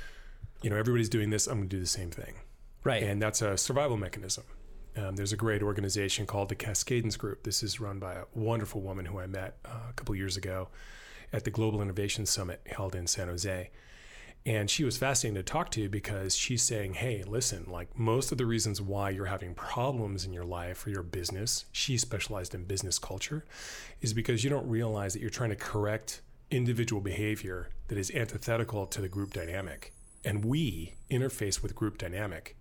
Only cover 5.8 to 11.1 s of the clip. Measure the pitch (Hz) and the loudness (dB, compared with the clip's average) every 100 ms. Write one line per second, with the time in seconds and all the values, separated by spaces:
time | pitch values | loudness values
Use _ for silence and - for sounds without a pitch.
5.8 | 98 104 98 - 101 101 98 104 113 101 | 2 2 2 0 0 0 0 0 0 0
6.8 | - 123 110 - 104 98 110 - 107 - | 2 2 2 0 -4 -4 -2 0 0 -2
7.8 | 104 98 95 92 - 117 110 117 104 107 | -4 -4 -4 -6 -6 0 2 2 0 -4
8.8 | 95 95 87 95 92 95 95 - - 117 | -4 -4 -4 -4 -4 -4 -4 -8 -10 -8
9.8 | 117 - - 98 95 92 92 92 92 - | -8 -6 -2 0 0 -2 -2 -4 -4 -8
10.8 | - - - | -14 -16 -16